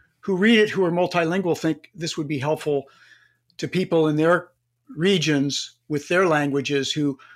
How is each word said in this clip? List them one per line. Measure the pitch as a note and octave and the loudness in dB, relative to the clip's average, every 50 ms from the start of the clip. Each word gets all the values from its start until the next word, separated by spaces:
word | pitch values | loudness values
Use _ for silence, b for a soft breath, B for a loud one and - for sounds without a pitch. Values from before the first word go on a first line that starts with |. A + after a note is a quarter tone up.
| b b b b | b b b b
who | - G3+ F#3+ | -6 -4 0
read | F3 G3+ A3+ A#3 G#3+ | 2 4 4 6 6
it, | G#3 G#3+ | 4 2
who | - F#3+ F#3 | 2 0 0
are | E3+ | 0
multilingual, | E3+ F3 F3+ F3 - F3 E3+ D#3+ F3+ G3 F#3 E3+ D3+ - | 2 0 0 0 0 0 0 0 0 -2 0 -2 -2 0
think | - D#3+ D3+ - - - _ | 0 -2 -2 -4 -8 -20 _
this | - E3+ D#3 - | -10 -8 -8 -6
would | D#3+ D3 C#3+ | -6 -6 -6
be | D#3 C3 | -6 -4
helpful | B2+ D3+ D#3 D3+ - D#3 C#3+ C#3 - b b b b b b b b b b b b b b - | -2 -2 -2 -2 -2 -2 -2 -2 -4 b b b b b b b b b b b b b b -10
to | E3 - | -8 -4
people | - F3+ F#3 - E3+ E3 D#3 D#3 | -2 -2 -2 0 2 2 2 2
in | D3+ | 2
their | D3+ D#3 E3 F3+ E3+ F3 - _ _ _ _ _ _ _ - C4 | 2 2 2 2 2 0 -6 _ _ _ _ _ _ _ -16 -8
regions | D3 E3 G3 G3 F3 D3 D#3 D3 C#3 C#3 C#3+ C3+ - - - - _ _ - | -2 0 2 2 2 2 0 0 0 0 -2 -4 -6 -8 -10 -16 _ _ -6
with | D3+ C#3+ - - | -6 -6 -4 0
their | F3 F3+ G3 | 0 2 2
languages | F3 D#3 D3 D3 C#3+ C3+ C#3+ C#3 D3 C#3+ C#3 C3 - - | 2 2 2 0 0 -2 -2 -2 -2 -2 -2 -2 -2 -4
who, | D#3 D3 C#3+ C3+ - b b b | -2 -2 -2 -4 -6 b b b